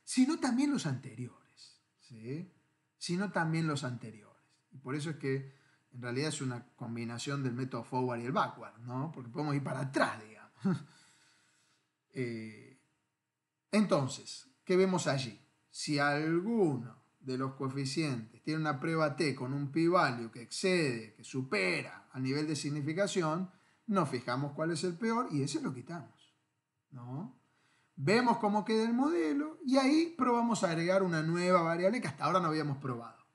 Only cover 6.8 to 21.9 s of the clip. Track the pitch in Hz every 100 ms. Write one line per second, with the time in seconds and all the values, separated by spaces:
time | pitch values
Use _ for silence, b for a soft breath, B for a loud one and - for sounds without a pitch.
6.8 | 113 117 117 117 143 139 131 117 131 120
7.8 | 113 127 127 120 120 175 - - 110 -
8.8 | 120 127 156 147 117 113 151 143 139 135
9.8 | 135 135 - - - - - _ 196 165
10.8 | b b b b b b b b b b
11.8 | b _ _ 135 123 113 110 107 120 -
12.8 | _ _ _ _ _ _ _ _ _ 208
13.8 | 190 170 127 - - - - _ - 185
14.8 | 190 180 - 139 117 101 _ _ _ -
15.8 | - 143 143 143 156 170 196 233 175 127
16.8 | 117 107 _ _ 131 127 135 135 135 135
17.8 | 135 170 156 120 110 - - 156 156 139
18.8 | 165 160 156 139 156 131 127 139 139 151
19.8 | 165 185 151 120 113 - 117 - 190 180
20.8 | 151 117 110 - - 131 131 208 185 165
21.8 | 123